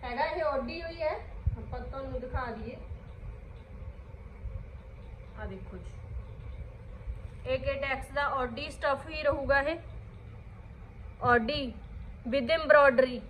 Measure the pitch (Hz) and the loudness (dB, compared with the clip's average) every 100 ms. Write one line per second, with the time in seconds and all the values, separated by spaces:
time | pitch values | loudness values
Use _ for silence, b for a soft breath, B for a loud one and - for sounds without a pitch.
0 | 254 240 311 320 311 277 240 330 330 330 | -6 0 0 2 0 0 -2 -6 -8 -2
1 | 311 - - - - - 226 254 247 269 | -2 -2 -6 -4 -2 -2 -6 -8 -6 -8
2 | 269 254 254 262 247 220 226 269 - - | -6 -6 -4 -4 -4 -6 -8 -10 -12 -12
3 | - - - - - - - - - - | -12 -12 -12 -12 -12 -14 -14 -12 -12 -12
4 | - - - - - - - - - - | -14 -14 -14 -10 -8 -8 -10 -12 -14 -14
5 | - - - - 208 190 - 185 170 - | -14 -14 -14 -8 -8 -8 -10 -10 -10 -12
6 | - - - - - - - - - - | -10 -8 -8 -10 -10 -10 -10 -12 -14 -12
7 | - - - - - 262 262 277 277 262 | -8 -8 -8 -10 -2 0 2 0 0 -2
8 | - 277 277 294 247 226 302 - 240 254 | 0 0 2 2 0 -2 -6 0 2 2
9 | - 302 294 311 269 277 277 330 - - | 0 0 2 2 4 4 4 0 -6 -12
10 | - - - - - - - - - - | -12 -14 -14 -14 -14 -14 -14 -14 -14 -12
11 | - - 247 240 220 302 262 208 - - | -14 -2 4 6 4 0 -2 -6 -12 -12
12 | - - - 269 240 320 311 302 277 247 | -10 -8 0 0 4 2 10 12 12 10
13 | 262 247 - | 6 4 -8